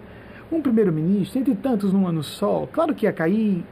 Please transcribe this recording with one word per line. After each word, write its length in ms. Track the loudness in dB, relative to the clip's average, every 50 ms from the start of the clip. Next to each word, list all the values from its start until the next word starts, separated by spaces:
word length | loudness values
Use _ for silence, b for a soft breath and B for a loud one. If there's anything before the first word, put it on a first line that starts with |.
| B B B B B B B B B B
Um 100 | -4 -2
primeiro-ministro, 760 | 0 2 4 4 4 4 2 2 2 2 2 2 0 -2 -2 -2
entre 160 | 0 0 0
tantos 380 | 0 0 0 0 0 0 2 2
num 120 | 2 2
ano 160 | 2 0 -2
só, 460 | -4 -6 -6 -4 -2 0 0 0 -2 -2
claro 220 | -2 -2 0 0 0
que 120 | 0 0
ia 80 | -2 0
cair 500 | 0 0 0 2 2 2 0 0 -2 -4 -8